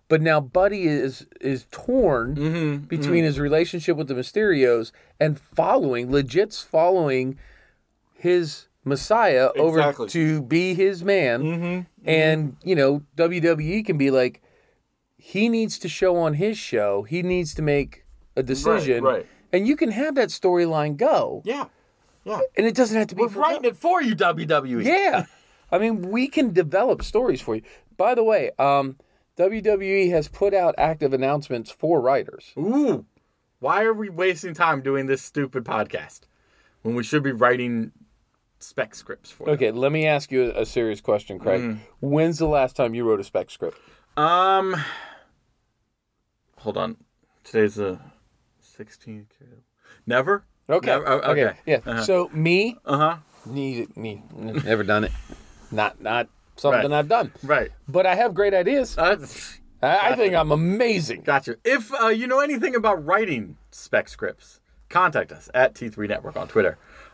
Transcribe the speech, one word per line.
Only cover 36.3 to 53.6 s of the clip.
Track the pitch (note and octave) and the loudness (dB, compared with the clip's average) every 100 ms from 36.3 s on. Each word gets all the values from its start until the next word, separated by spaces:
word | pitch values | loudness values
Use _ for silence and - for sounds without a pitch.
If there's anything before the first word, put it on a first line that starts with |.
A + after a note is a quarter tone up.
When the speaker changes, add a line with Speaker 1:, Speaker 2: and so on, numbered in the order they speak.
| _ _ _ _ _ | _ _ _ _ _
Speaker 2:
when | A2 A#2+ | -6 -4
we | |
should | A2 D3+ | -2 -2
be | C#3 | -2
writing | A#2 B2 B2 B2 A#2 A2 - _ _ _ _ _ _ | 2 2 2 -2 -4 -6 -10 _ _ _ _ _ _
spec | - - A#2+ - | -12 -8 -8 -10
scripts | - F#2+ - | -18 -18 -18
for | - - | -8 -2
Speaker 1:
Okay, | D3 A2 | 2 2
Speaker 2:
them? | A2+ | 2
Speaker 1:
let | C#3 | 0
me | D#3 D#3 | 2 2
ask | C#3+ C#3+ | 0 0
you | C3 A#2+ | 0 0
a, | G#2+ | 0
a | A2 | -2
serious | B2+ A2+ G#2 | 0 -2 -2
question, | - G#2 - F#2+ | 0 -2 -2 -6
Craig. | A2 F#2+ | -2 0
Speaker 2:
Mm. | A#2+ G#2+ - - | -2 -8 -12 -8
Speaker 1:
When's | C#3 D3 E3 D#3 | -2 2 2 0
the | D#3+ | 0
last | D3 B2+ - | 2 0 0
time | A#2+ A#2 | -2 0
you | |
wrote | A#2 G#2 | 0 0
a | |
spec | G2+ F#2+ F2+ | 0 -6 -6
script? | - E2 - _ _ _ - | -8 -10 -10 _ _ _ 0
Speaker 2:
Um, | D#3 F3 F#3+ F#3+ F#3+ F3 C#3 - - - _ _ _ _ _ _ _ _ _ _ _ _ _ _ | 2 4 4 2 0 -4 -6 -12 -18 -20 _ _ _ _ _ _ _ _ _ _ _ _ _ _
hold | G#2+ G2 | -8 -6
on. | F#2 - _ _ _ _ | -6 -10 _ _ _ _
Today's | - A2+ G#2+ G#2+ | -4 0 0 0
the | G2+ F#2 - _ _ _ _ _ | -6 -6 -14 _ _ _ _ _
sixteenth. | _ - G#2+ - - G#2+ G#2 _ B2 A#2 _ _ _ _ - | _ -20 -20 -20 -20 -20 -20 _ _ _ _ _ _ _ -2
Never? | B2+ C#3 G3+ _ _ - | 0 2 -2 _ _ -2
Speaker 1:
Okay. | E3 - | 0 2
Speaker 2:
Never? | C3+ C#3+ | 0 2
Oh, | C3+ C#3+ | 0 2
Speaker 1:
Okay. | D3 A2+ | 2 2
Speaker 2:
okay. | F2+ - | 0 -2
Speaker 1:
Yeah. | C3 B2 | -2 -2
Speaker 2:
Uh-huh. | A#2 | -4
Speaker 1:
So | A2 F#3 F3+ | 0 0 0
me, | D#3 D#3+ F#3 A3 A#3 - | -2 2 2 0 -6 -4
Speaker 2:
Uh-huh. | C#3+ D#3 E3 - _ - | 0 0 -2 -12 _ -12
Speaker 1:
me, | C3+ | -8